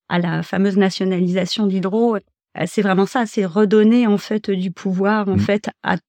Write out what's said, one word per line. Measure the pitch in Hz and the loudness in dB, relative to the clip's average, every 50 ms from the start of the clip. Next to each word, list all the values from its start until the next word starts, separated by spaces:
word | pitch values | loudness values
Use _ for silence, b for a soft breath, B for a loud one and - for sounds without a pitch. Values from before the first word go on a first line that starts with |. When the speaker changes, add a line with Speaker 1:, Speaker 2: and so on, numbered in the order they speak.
| _ - | _ -4
Speaker 1:
à | - 175 | -2 -2
la | 175 170 165 160 165 | 0 -2 -2 -4 -4
fameuse | - - 185 196 202 190 | -4 -2 0 0 0 2
nationalisation | 202 196 190 - - 196 185 185 175 185 175 180 190 180 180 - - 214 | 2 2 0 0 -2 -2 -2 0 0 0 0 0 -2 -2 -2 -2 -2 -2
d'Hydro. | 196 185 190 175 190 196 220 233 240 220 | 0 0 -2 -2 -2 0 0 0 0 0
Euh, | 196 - _ _ _ _ _ - - 180 | -2 -6 _ _ _ _ _ -8 -8 -8
c'est | 175 - - 196 | -4 -2 0 0
vraiment | 202 190 185 196 | 2 2 2 2
ça, | 190 - 262 226 | 2 0 -2 -4
c'est | 214 - 226 196 | -2 -2 -2 -2
redonner | 180 156 208 214 190 214 214 214 220 233 247 247 | 0 2 2 2 4 4 4 6 6 6 4 4
en | 214 202 196 | 2 2 0
fait | - - 214 214 - - 196 | -2 -4 -6 -4 -4 -4 -2
du | 180 185 190 | -2 -2 -4
pouvoir | 170 - - 196 190 180 196 202 214 214 202 196 | -6 -6 -6 -4 -2 0 0 0 0 0 0 0
en | 190 | 0
Speaker 2:
Mm. | 202 | 0
Speaker 1:
fait | 208 208 202 214 - - - _ - | 2 2 0 -2 -2 -6 -10 _ -4
à | - 185 165 - | -4 -4 -4 -6